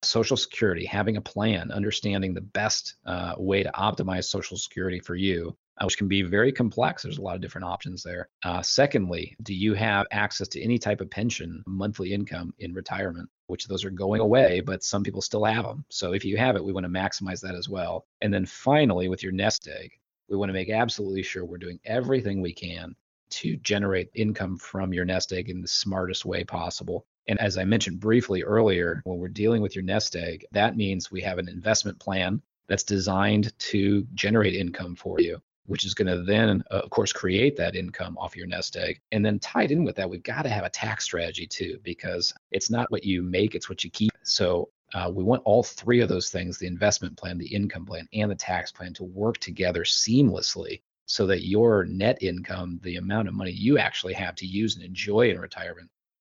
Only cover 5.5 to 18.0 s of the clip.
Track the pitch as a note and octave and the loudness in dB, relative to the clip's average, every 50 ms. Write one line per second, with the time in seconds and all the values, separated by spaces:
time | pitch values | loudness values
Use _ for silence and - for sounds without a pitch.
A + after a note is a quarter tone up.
5.5 | - _ _ _ _ - G2 F#2 - - G#2 F#2+ G2 G2 F#2+ F2 F#2 G2+ A#2 C3+ | -10 _ _ _ _ -4 -2 -2 0 0 0 2 2 2 2 2 4 4 4 4
6.5 | - - B2 A2 - - A#2 - - - - - - - G2 F#2+ F#2 F#2+ - - | 4 2 0 0 2 2 0 0 0 -2 -6 -8 -8 -8 -6 -6 -6 -6 -8 -8
7.5 | - F#2 F#2 F2 F2 - - E2+ F#2 F2+ - E2+ F2 F2+ E2+ - _ - - F2+ | -8 -8 -6 -6 -6 -6 -6 -8 -10 -10 -10 -10 -8 -10 -10 -12 _ -8 -4 -2
8.5 | F2 F2+ F#2+ - - - C3+ C#3+ - B2 F#2+ F2+ F2 E2 E2 - - - A2 - | -2 0 0 2 4 4 4 6 4 2 2 0 -2 -2 -4 -6 -10 -12 -8 -6
9.5 | G2 F#2 G2+ G#2+ G#2 G2+ A2 A2 G2+ G2+ G2+ - - G#2 G#2 G#2 - - G2 - | -2 2 2 2 4 4 2 2 4 2 2 2 0 0 0 0 -2 -4 -6 -6
10.5 | - - C2+ A2 B2 A#2 - G#2+ G#2 - F#2+ - - G2 A2 A#2+ A2+ - - E2+ | -6 -4 0 0 0 2 2 0 0 0 -2 -6 -4 -4 -2 -2 -2 -4 -6 -8
11.5 | E2 E2 G#2 F2+ F#2+ F#2+ G2 G#2+ G#2 - F#2+ F2+ G2+ G2+ G2+ - - F2 F2 E2 | -10 -10 -8 -6 -4 -2 -2 -2 -2 -2 -4 -2 -2 -2 -2 -4 -6 -8 -8 -10
12.5 | - - - F2+ F2 F#2 F2 - F#2 G2 G2 F#2 E2 E2+ F2 - _ _ _ - | -10 -10 -10 -10 -10 -10 -8 -6 -4 -4 -4 -4 -4 -8 -12 -14 _ _ _ -10
13.5 | F#2 - - - G2 F#2+ F#2+ G2 F#2+ F#2 G2 F#2+ G#2+ A2 A2 G#2+ A2+ C3 C3 - | -8 -8 -6 -6 -6 -4 -4 -4 -4 -2 0 2 2 4 4 6 8 8 8 8
14.5 | F2+ F2+ F2+ - F#2 F2+ - - - G#2 G2+ - G2+ F#2+ - - - G#2+ G#2+ G#2+ | 6 4 0 -2 -4 -4 -4 -2 0 0 0 0 -2 -4 -4 -2 0 2 2 2
15.5 | A2 A2+ A#2 A#2 - C#3+ C#3+ - - - G2 F2 F#2 G2 - G2 G2+ G#2 B2 C3 | 2 2 -2 -4 -6 -10 -12 -12 -8 -4 -2 -2 -2 -2 -2 0 0 2 4 4
16.5 | A#2 G2 E2 G2 F#2+ F#2+ F2+ F2 F2 F#2 F#2+ G2+ - - G2+ F#2+ F#2 F2+ - F#2 | 4 2 0 -2 -2 -2 -2 -2 -2 -2 -2 -2 -4 -4 -6 -6 -6 -6 -6 -8
17.5 | F#2 F2+ F2+ - G2 F#2 F2 E2 F2 D#2+ | -8 -8 -8 -6 -6 -4 -4 -4 -4 -6